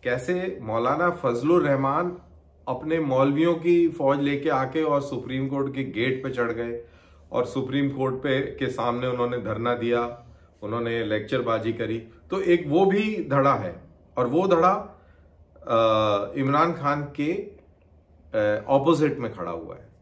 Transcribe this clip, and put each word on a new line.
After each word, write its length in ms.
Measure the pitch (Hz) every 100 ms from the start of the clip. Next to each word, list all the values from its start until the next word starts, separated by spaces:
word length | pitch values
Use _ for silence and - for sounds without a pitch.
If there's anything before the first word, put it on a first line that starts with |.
कैसे 540 | 127 123 139 180 185 190
मौलाना 480 | 110 113 123 151 175
फजलुर 520 | 175 131 120 139 175
रहमान 560 | 147 135 135 147 180 180 - - _ _ -
अपने 320 | 127 156 165
मौलवियों 540 | 151 131 139 143 165
की 340 | 165 170 175 170
फौज 320 | - 139 143
लेके 280 | 139 143 156
आके 340 | 135 135 156
और 180 | 156 143
सुप्रीम 480 | 139 123 120 131 135
कोर्ट 260 | 139 139
के 100 | 131
गेट 400 | 135 107 127 131
पे 60 | 135
चढ़ 220 | 123 117
गए 320 | 113 120 117 - - - - -
और 140 | 123 120
सुप्रीम 440 | 135 131 135 139
कोर्ट 240 | 135 131
पे, 260 | 131 143 131
के 300 | 131 - 131
सामने 360 | - 120 120 127
उन्होंने 320 | 123 123 123
धरना 360 | 110 107 120
दिया, 520 | 120 117 120 120 120 - - - _
उन्होंने 420 | 104 117 117 117
लेक्चरबाजी 680 | 113 107 - 131 113 113 110
करी। 260 | 110 110 113 - - -
तो 100 | 190
एक 240 | 185 170 147
वो 200 | 156 190
भी 400 | 196 220 208 160
धड़ा 240 | 139 139
है 260 | 120 95 85 - - - -
और 80 | 123
वो 220 | 147 190
धड़ा, 540 | 170 180 196 - - - - - _ - -
अ, 760 | - 117 113 110 107 101 101 139
इमरान 360 | 135 143 165
खान 300 | 170 143 147 143 -
के, 120 | 147
अ, 1300 | 196 202 - - _ _ - _ _ - 110 104 107 -
ऑपोजिट 500 | 139 139 156 151 -
में 160 | 117
खड़ा 160 | - 85
हुआ 260 | 85 80 -
है। 120 | - -